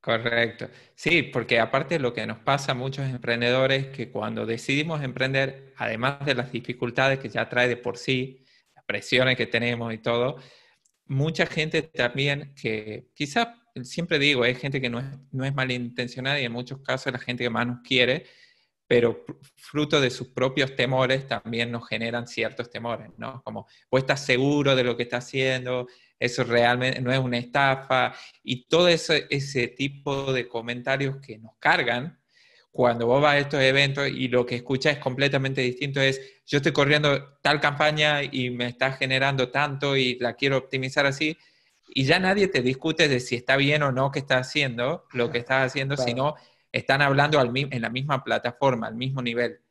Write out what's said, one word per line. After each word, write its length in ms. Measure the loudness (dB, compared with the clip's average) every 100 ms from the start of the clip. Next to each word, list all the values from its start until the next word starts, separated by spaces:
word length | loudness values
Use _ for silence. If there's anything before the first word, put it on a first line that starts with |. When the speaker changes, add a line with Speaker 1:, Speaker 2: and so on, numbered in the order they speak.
Speaker 1:
Correcto. 680 | 0 0 2 2 0 -2 -14 -14 -20 _
Sí, 260 | 2 2
porque 380 | 2 -4 2 2
aparte 380 | 4 0 0 -2
lo 120 | -2
que 140 | -2 -8
nos 120 | -4
pasa 340 | 0 0 0
a 20 |
muchos 340 | -4 -4 -4 -6
emprendedores, 800 | -4 -2 0 2 2 2 2 -2
que 220 | -8 -8
cuando 360 | -6 -6 -4 -4
decidimos 560 | -4 -2 -2 -2 -4
emprender, 680 | -6 -2 0 0 -2 -6 -20 -8
además 480 | -6 0 -2 -2 -2
de 80 |
las 160 | -2 -2
dificultades 720 | -8 -8 -6 -4 2 2 2
que 80 | -4
ya 200 | -4 -2
trae 200 | 2 2
de 80 | 0
por 200 | -4 -6
sí, 480 | -2 -2 -2 -10 _ _ _
las 100 | _
presiones 520 | -8 -8 0 2 4 2
que 100 | 0
tenemos 480 | 0 -2 -2 -6
y 40 | -6
todo, 380 | -2 0 0 -4 -16 _ _ _ _ _ _
mucha 400 | -2 0 0 -2
gente 360 | 0 0 -2
también 720 | -2 -2 -2 0 -2 -2 -6 -8
que, 480 | -6 -6 -8 -12 -16
quizá, 420 | _ -4 -2 -2 -6 _ -16
siempre 360 | -10 -8 -2 2
digo, 240 | 2 4
hay 120 | 2 0
gente 240 | -4 -4
que 100 | -4
no 100 | -6
es, 60 | -8 -14 _
no 120 | -6
es 100 | -4
malintencionada 880 | -2 -2 -2 -6 -6 -8 -6 -4 -2
y 60 | -2
en 60 |
muchos 280 | -6 -10 -12
casos 300 | -4 -4 -2
la 60 | -6
gente 240 | -6 -4
que 60 | -2
más 160 | 0 -2
nos 140 | -4
quiere, 440 | 0 2 4 2 -4 _ _ _ _ _ _
pero 380 | 4 4 0
pr-, 120 | -12 -18 -20 _
fruto 440 | -8 -4 0 2
de 100 | 2
sus 180 | -2 -10
propios 480 | -2 -2 0 -2 0
temores 500 | 0 2 2 0 -2
también 440 | -6 -6 -4 -4
nos 160 | -6 -6
generan 380 | -6 -4 -6 -6
ciertos 440 | -4 -4 -4 -10
temores, 400 | -8 -8 -8 -10 -12
¿no? 260 | -12 -12
Como, 220 | -12 -12 -14 _ _
"Vos 100 | -2
estás 240 | 0 -2
seguro 520 | 2 2 4 2 4 2
de 80 |
lo 120 | 2 -2
que 80 |
estás 220 | -4 -4 -4
haciendo, 600 | -2 0 -2 -2 -6 -6 _ _ _
eso 260 | -4 -2
realmente 560 | 2 4 4 4 0 -2
no 120 | 0
es 60 | 0
una 200 | 0 -4
estafa", 760 | -2 2 2 0 0 0 0 -4 -20 _
y 240 | -8 -8 _
todo 200 | 4 4
ese, 380 | 4 2 0 0
ese 380 | -4 -2 -2 -2
tipo 640 | -2 -6 -4 -4 -4 0
de 160 | -2 -2
comentarios 680 | -8 -8 -6 -2 -2 -2 -4
que 140 | -14 -18
nos 180 | -18 _
cargan 600 | 2 2 2 -2 -4 -12 _ _ _ _ _
cuando 360 | 2 2 2 2
vos 140 | 4
vas 120 | 6
a 40 | 4
estos 220 | 2 2
eventos 480 | 4 4 2 2 -2
y 200 | -2 0
lo 180 | 2 0
que 100 | -4
escuchás 380 | -2 0 0
es 40 | 0
completamente 600 | -4 0 0 0 0 0
distinto, 380 | -2 -2 -4 2
es, 200 | 2 0 -8 _ -2
"Yo 120 | 2
estoy 140 | 2
corriendo 640 | 4 4 6 4 2 -2 _
tal 180 | 2 4
campaña 640 | 2 4 2 4 2 2
y 260 | -2 -4 -4
me 160 | -2 -4
está 260 | -2 -2
generando 580 | 0 0 2 2 2 0
tanto 460 | 0 -2 -2 0 2
y 220 | 2 0
la 140 | -4
quiero 220 | 0 0 0
optimizar 480 | -2 -6 -2 0 0
así", 300 | 0 -4 -4 _ _ _ _ _
y 100 | -2
ya 140 | 2 2
nadie 300 | 2 2 2
te 140 | 2
discute 460 | 0 0 -4 2 2
de 120 | 2
si 160 | 0 -6
está 200 | 0 2
bien 260 | 4 2
o 100 | 0
no 180 | 0 0
que 100 | -2
estás 280 | 0 0 0
haciendo, 560 | -2 -2 -2 -4 -4 _
lo 180 | -2 -2
que 80 | -2
estás 280 | 0 0 2
haciendo, 300 | -2 -4 -2
Speaker 2:
Claro. 140 | -2
Speaker 1:
sino 240 | 0 -2 -4 _ _ _
están 300 | -6 0 4
hablando 360 | 4 4 4 4
al 140 | 2
mi-, 160 | 0 -4
en 120 | -4
la 80 | -4
misma 340 | -4 -2 -2
plataforma, 640 | 0 -2 -2 0 0 0 -4
al 80 |
mismo 260 | -6 -6 -4
nivel. 400 | -4 -2 -2 -4 _